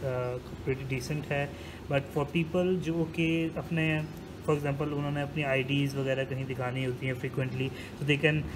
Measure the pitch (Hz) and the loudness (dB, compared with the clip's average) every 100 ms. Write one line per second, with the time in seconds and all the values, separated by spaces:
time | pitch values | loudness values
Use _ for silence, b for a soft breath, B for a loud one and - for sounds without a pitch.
0 | 135 127 123 123 - - - 131 135 131 | -2 -2 -2 -4 -8 -6 -2 -2 -2 -4
1 | - 151 143 143 143 - B B B 139 | -2 -4 -2 0 -2 -4 B B B 0
2 | 143 156 143 170 160 180 180 185 156 170 | 2 0 2 2 2 2 4 2 0 0
3 | 160 - 165 165 165 165 135 165 160 156 | 0 2 2 4 0 -2 -2 2 2 2
4 | 156 - - - - 147 143 139 151 143 | -2 -8 -12 -6 0 2 2 0 0 0
5 | 143 147 143 151 143 135 131 143 139 135 | 0 0 -2 0 2 2 4 2 2 2
6 | 135 131 135 131 131 127 127 127 131 123 | 0 2 0 -2 -4 -2 -2 0 -2 -2
7 | 131 123 139 135 127 127 131 - - - | -2 -2 -2 -2 -2 0 -2 -4 -10 -2
8 | 143 143 156 151 143 | 2 4 4 4 0